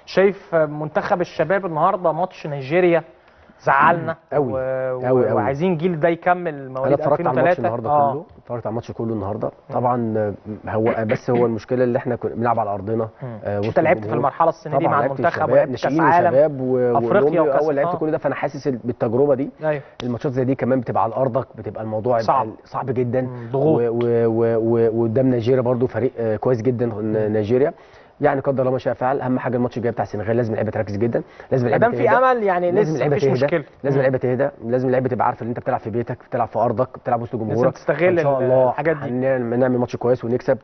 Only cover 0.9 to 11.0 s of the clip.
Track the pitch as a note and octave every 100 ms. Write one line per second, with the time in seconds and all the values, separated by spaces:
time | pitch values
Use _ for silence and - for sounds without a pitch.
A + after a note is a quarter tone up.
0.9 | G3+ - F#3 E3+ - D#3 G3 F#3+ D#3 F3
1.9 | G3+ E3+ D#3 F#3 - E3+ C#3+ C3 F3 F3+
2.9 | E3 D#3+ - _ _ - - D#3 C#3 D#3
3.9 | E3+ D#3+ D#3+ _ C#3 C3 C3 C3 C3 C3
4.9 | B2+ B2+ B2+ A2 A#2 A#2+ C#3 F#3 E3 F#3
5.9 | E3 E3+ E3+ F3+ F3+ F3 C#3+ C3 C3 C3+
6.9 | C#3+ D3 D3 B2+ B2+ D3 F3+ A2+ A#2+ A2+
7.9 | D3 C#3+ C#3 F3+ - - A#2+ A2 A2+ -
8.9 | A2 A2+ A2 G2 G#2+ B2+ - - B2 B2
9.9 | B2 A2+ A2 G#2 G2 G#2 G#2 - G#2 A2+
10.9 | A2+